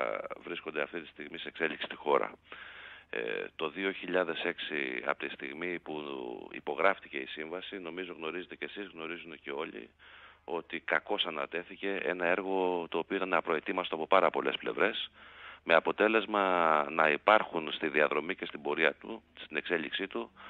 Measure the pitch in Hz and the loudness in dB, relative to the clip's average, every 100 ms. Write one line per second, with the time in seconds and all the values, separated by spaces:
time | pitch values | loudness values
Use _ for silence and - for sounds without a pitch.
0 | 60 50 - - - 85 80 78 71 85 | 0 -2 -6 -10 -8 -8 -6 -4 -4 -6
1 | 76 - 73 85 73 - 80 71 - - | -10 -12 -12 -10 -10 -2 -2 -2 -8 -4
2 | 76 69 50 - - - - - - - | 2 2 2 -6 -18 -16 -16 -16 -16 -18
3 | - 57 58 50 50 - 78 82 98 92 | -8 -6 -4 -4 -6 -4 -4 -2 -2 -2
4 | 90 90 85 80 87 85 - 76 65 64 | 0 2 2 0 -2 -2 -4 -2 -2 -2
5 | 69 71 69 - 67 73 90 85 - 76 | -2 -2 -4 -6 -10 -6 -6 -6 -6 -8
6 | 73 67 62 52 50 - - 71 92 95 | -6 -8 -8 -10 -12 -10 -6 2 2 2
7 | - 69 67 76 78 90 - 101 85 87 | -4 -8 -8 -8 -8 -8 -8 -10 -8 -8
8 | 90 80 80 87 85 80 76 - 95 82 | -8 -8 -8 -6 -8 -10 -10 -10 -10 -10
9 | 80 85 82 73 71 69 85 53 55 _ | -8 -8 -10 -12 -8 -6 -6 -8 -14 _
10 | - - - - - 82 - 87 - 80 | -20 -20 -20 -16 -6 -6 -4 -6 0 0
11 | - 101 95 78 69 82 90 92 98 98 | 0 -2 -2 -4 -4 -6 -8 -6 -4 -2
12 | 69 90 87 95 92 95 90 90 82 85 | -2 0 2 2 2 2 2 0 -2 -2
13 | - 98 92 85 85 78 - 92 90 82 | -2 -2 0 0 2 0 0 -2 -2 -4
14 | 78 95 82 67 67 65 60 60 95 110 | 4 6 6 4 0 0 -2 2 2 2
15 | - - - - - - - 82 80 80 | -6 -12 -20 -18 -18 -6 6 6 6 6
16 | 104 110 98 107 95 90 82 78 71 80 | 6 6 4 4 4 6 6 6 4 4
17 | 78 73 - 107 - 82 76 - 78 71 | 4 6 6 6 4 -4 -4 -2 0 4
18 | 71 73 80 95 85 76 71 76 78 71 | 4 4 -2 -4 -8 -6 -4 2 2 2
19 | 107 110 - - - 76 - 85 69 - | -6 -12 -14 -18 -8 -6 -2 -2 -2 -6
20 | 95 117 113 - | -6 -6 -8 -12